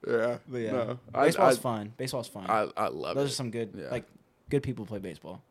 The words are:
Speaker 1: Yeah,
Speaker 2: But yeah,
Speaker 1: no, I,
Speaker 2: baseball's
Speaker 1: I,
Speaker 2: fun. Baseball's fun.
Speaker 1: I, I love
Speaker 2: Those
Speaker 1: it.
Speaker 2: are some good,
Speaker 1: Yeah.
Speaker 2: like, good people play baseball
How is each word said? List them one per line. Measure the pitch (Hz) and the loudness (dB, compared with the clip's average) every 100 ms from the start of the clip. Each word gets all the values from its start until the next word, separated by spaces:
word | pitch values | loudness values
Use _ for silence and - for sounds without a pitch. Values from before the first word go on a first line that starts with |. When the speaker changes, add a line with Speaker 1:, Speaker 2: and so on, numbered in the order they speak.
| - | 0
Speaker 1:
Yeah, | 117 113 117 - | 2 2 -2 -6
Speaker 2:
But | 123 | -6
yeah, | 113 | -2
Speaker 1:
no, | 127 113 123 - | -2 -2 -4 -4
I, | 120 143 | 4 4
Speaker 2:
baseball's | - 131 123 | 8 6 6
Speaker 1:
I, | |
Speaker 2:
fun. | 127 110 104 117 | 2 -2 -4 -6
Baseball's | 127 135 117 | -4 -4 -6
fun. | 104 95 | -8 2
Speaker 1:
I, | 110 98 - | 2 2 0
I | 101 | -2
love | 69 69 107 | -2 -2 0
Speaker 2:
Those | 139 | 0
Speaker 1:
it. | |
Speaker 2:
are | |
some | 131 123 | -2 -4
good, | 117 113 101 | -4 -6 -6
Speaker 1:
Yeah. | 71 | -6
Speaker 2:
like, | 120 - - _ _ - | -6 -8 -20 _ _ -2
good | 143 | 0
people | 135 120 101 | 0 -6 -6
play | 104 | -8
baseball | 95 76 76 92 _ | -8 -10 -14 -16 _